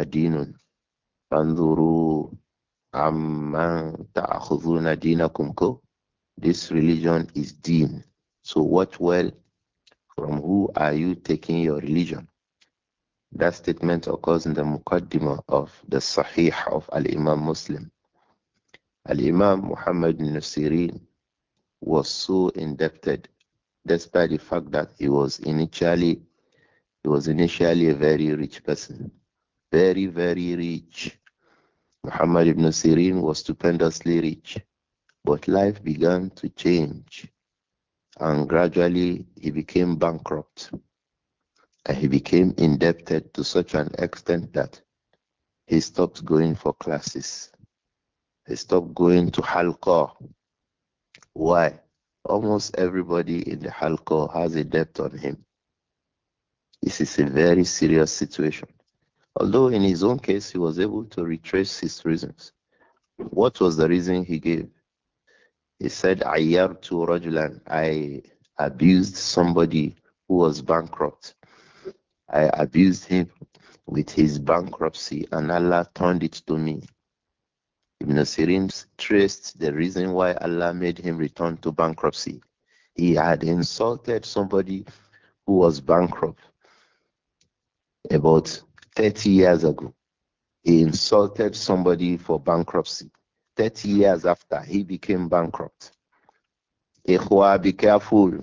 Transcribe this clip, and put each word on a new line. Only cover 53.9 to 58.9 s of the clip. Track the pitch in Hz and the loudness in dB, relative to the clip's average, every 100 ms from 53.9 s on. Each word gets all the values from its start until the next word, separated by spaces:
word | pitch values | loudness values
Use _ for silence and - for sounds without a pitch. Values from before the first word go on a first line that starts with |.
| 80 - 78 76 | -4 -2 -2 0
has | 85 85 82 | -2 -2 -2
a | |
debt | 73 80 80 - | -2 -2 -2 -6
on | 69 71 | -8 -8
him. | 71 69 _ _ _ _ _ _ _ _ _ _ _ _ _ _ | -8 -10 _ _ _ _ _ _ _ _ _ _ _ _ _ _
This | - - | -6 -4
is | 78 - | -2 -2
a | 71 | 0
very | 69 85 90 | 2 4 4
serious | 87 - 80 80 78 | 2 0 2 4 2
situation. | - 73 - 76 - - _ _ | -2 -6 -4 -4 -6 -14 _ _